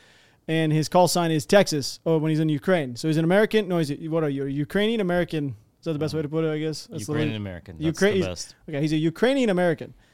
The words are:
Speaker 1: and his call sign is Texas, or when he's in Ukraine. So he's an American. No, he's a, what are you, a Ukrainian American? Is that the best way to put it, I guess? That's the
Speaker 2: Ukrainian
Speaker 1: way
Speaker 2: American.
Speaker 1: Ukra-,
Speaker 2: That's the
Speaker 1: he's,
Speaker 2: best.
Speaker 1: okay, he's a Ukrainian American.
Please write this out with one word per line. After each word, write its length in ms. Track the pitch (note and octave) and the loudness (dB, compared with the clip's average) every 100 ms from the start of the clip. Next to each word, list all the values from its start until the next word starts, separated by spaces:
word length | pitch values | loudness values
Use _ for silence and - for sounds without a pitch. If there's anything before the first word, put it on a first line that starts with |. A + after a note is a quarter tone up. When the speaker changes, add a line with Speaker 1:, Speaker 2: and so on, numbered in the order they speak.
| - - _ _ - | -20 -20 _ _ -4
Speaker 1:
and 240 | D#3+ D#3+ | 0 2
his 160 | D#3 D3 | 2 2
call 180 | F3+ F3 | 4 4
sign 240 | F3+ E3+ | 4 2
is 160 | D#3 - | 0 4
Texas, 540 | G3+ F#3+ D3+ B2+ - | 4 4 0 -4 -6
or 140 | - D#3+ | 0 0
when 120 | D#3 | 2
he's 100 | D#3 | 0
in 80 | D#3+ | 0
Ukraine. 480 | D3 - F#3 C3+ A#2+ | 0 2 0 0 -4
So 100 | D#3+ | -2
he's 120 | D#3 | 0
an 60 | |
American. 440 | E3 F#3+ G#3+ G#3+ F#3+ | 4 4 4 2 0
No, 100 | F3 | 0
he's 140 | D3+ | -2
a, 160 | C#3+ D#3+ | -4 -4
what 160 | E3 | -2
are 60 | D3+ | 0
you, 160 | C#3 C#3 | -2 -4
a 20 | |
Ukrainian 520 | C#3 D3 G3 G#3 A#3 | -4 -2 0 0 0
American? 520 | F#3 F3 E3+ D#3+ C#3+ G#2+ _ _ | 0 0 0 -2 -4 -8 _ _
Is 60 | |
that 100 | D#3+ | -6
the 40 | D3+ | -4
best 140 | D3+ | -4
way 80 | D3+ | -4
to 80 | D3 | -4
put 160 | D#3+ | -2
it, 60 | D#3+ | -2
I 60 | D#3 | -2
guess? 300 | D#3 D3+ - | -4 -6 -10
That's 180 | E3+ G#2+ | -10 -4
the 60 | |
Speaker 2:
Ukrainian 180 | D3 D3+ | -2 -2
Speaker 1:
way 40 | A2 | -4
Speaker 2:
American. 420 | G2+ F2 - D#2+ | -8 -10 -14 -4
Speaker 1:
Ukra-, 40 | |
Speaker 2:
That's 160 | D#3 D#3 | -4 0
the 100 | G3 | 0
Speaker 1:
he's, 140 | G3 F#3 | 2 -2
Speaker 2:
best. 280 | - - - - | -6 -14 -18 -8
Speaker 1:
okay, 120 | C#3+ | -4
he's 100 | D3+ | -2
a 60 | D#3 | 0
Ukrainian 500 | E3 D#3+ A#3 C#4 A#3+ | -2 0 0 2 2
American. 460 | F3+ F3+ D3+ - - _ | 2 0 -2 -8 -16 _